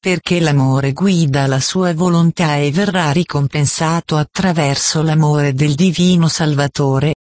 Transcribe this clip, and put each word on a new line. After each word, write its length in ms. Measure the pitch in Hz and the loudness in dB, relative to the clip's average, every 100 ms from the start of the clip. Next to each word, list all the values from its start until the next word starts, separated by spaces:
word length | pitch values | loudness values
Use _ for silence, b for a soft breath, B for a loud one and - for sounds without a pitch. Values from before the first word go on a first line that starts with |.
perché 400 | 190 180 - 175 | -2 -4 -2 0
l'amore 520 | 165 143 131 131 139 | 2 2 2 0 -2
guida 540 | 135 190 180 156 139 135 | -2 0 2 0 0 0
la 140 | 135 | -2
sua 320 | - 185 180 | -2 -2 -2
volontà 640 | 160 180 170 170 - 165 147 | 0 0 2 2 0 -2 0
e 140 | 147 | 0
verrà 400 | 147 208 185 160 | 0 -2 0 0
ricompensato 1040 | 147 175 143 143 151 143 - 160 170 - 156 | 0 -2 -2 -2 0 -2 0 -2 -2 -2 -2
attraverso 880 | 147 - 190 165 143 139 - 160 | -2 -2 -2 0 0 -2 -2 -2
l'amore 500 | 160 156 151 151 143 | 0 2 2 2 0
del 220 | 131 147 | 0 0
divino 520 | 143 185 156 180 180 165 | 2 0 2 2 2 2
Salvatore 920 | - 156 143 143 - 139 135 147 165 | 0 -2 0 -2 -2 0 0 0 -4